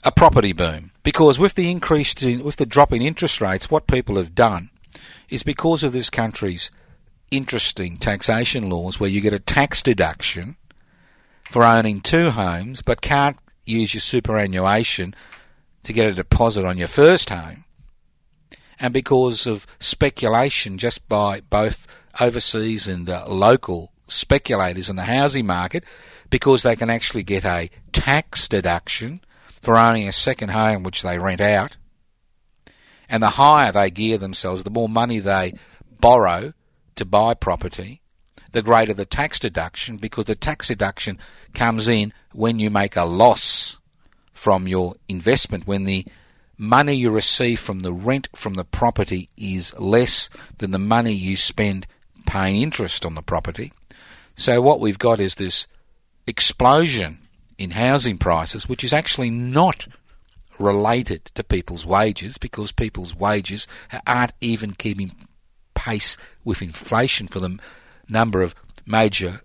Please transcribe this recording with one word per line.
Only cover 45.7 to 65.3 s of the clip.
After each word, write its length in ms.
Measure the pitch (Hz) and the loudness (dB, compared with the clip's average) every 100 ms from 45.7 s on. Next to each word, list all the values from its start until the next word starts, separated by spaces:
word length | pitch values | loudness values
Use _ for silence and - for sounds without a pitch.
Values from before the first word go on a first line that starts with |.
| 98 | -4
the 220 | 95 95 95 _ _ _ _ _ | -2 -4 -4 _ _ _ _ _
money 380 | 107 120 147 139 | 2 2 2 2
you 140 | 120 | 2
receive 500 | 107 - - 123 113 | 0 0 0 0 -2
from 200 | - 95 | -4 -8
the 120 | 92 | -6
rent 380 | 87 104 139 - | -4 -2 -2 -4
from 200 | - 110 | -12 -8
the 100 | 95 | -8
property 640 | 90 - 120 - 98 92 90 - | -8 -2 0 0 -2 -4 -8 -12
is 420 | 98 95 82 - | -6 -6 -6 -6
less 520 | 95 110 123 - - - - - | 2 2 4 0 -4 -10 -20 -10
than 120 | 98 | -6
the 80 | 95 | -4
money 320 | 101 117 117 | 2 2 2
you 240 | 101 92 98 | -2 -4 -4
spend 500 | - - 104 95 - _ _ _ - | -4 -2 -2 -4 -10 _ _ _ -4
paying 360 | 98 95 101 | -2 0 0
interest 440 | 143 - 92 - 87 | -2 -4 -6 -6 -8
on 100 | 80 | -8
the 60 | |
property. 520 | - 85 - 82 110 _ _ - - - _ - | -4 -4 -4 -10 -12 _ _ -20 -20 -20 _ -6
So 240 | - 120 | 0 4
what 180 | 131 147 | 4 4
we've 180 | 107 98 | 2 0
got 220 | 120 110 | 2 2
is 160 | 98 - | 0 -4
this 320 | 95 - - - _ _ _ _ - | -6 -6 -6 -16 _ _ _ _ -12
explosion 960 | - - - 127 143 170 127 85 80 - _ _ _ | 0 0 4 6 6 4 0 -6 -10 -20 _ _ _
in 140 | 95 | -8
housing 460 | 87 123 139 123 92 | -2 2 2 0 -2
prices, 520 | 92 82 80 113 - | 0 0 -2 -8 -8
which 160 | 127 123 | -6 -2
is 80 | |
actually 360 | 147 - - 123 | -2 0 -4 -2
not 580 | 117 123 135 180 - - - _ - _ - - - | -4 -2 2 2 2 -12 -20 _ -20 _ -20 -20 -2
related 680 | 101 101 104 120 120 82 - | 0 2 2 0 -2 -8 -10
to 180 | - | -12
people's 420 | - 95 - 85 80 | -4 -4 -4 -12 0
wages, 520 | 95 110 95 92 131 | 2 2 0 -10 -10
because 340 | 117 - 104 | -12 -8 -8
people's 420 | - 113 107 87 | -4 -6 -6 -12
wages 540 | 82 98 107 92 101 - - - - - | -4 -2 -2 -4 -10 -12 -16 -16 -10 -2
aren't 260 | 123 123 - | 0 0 -4
even 320 | 120 113 110 | -6 -4 -6
keeping 560 | 95 113 98 95 - - | -8 -8 -6 -8 -10 -20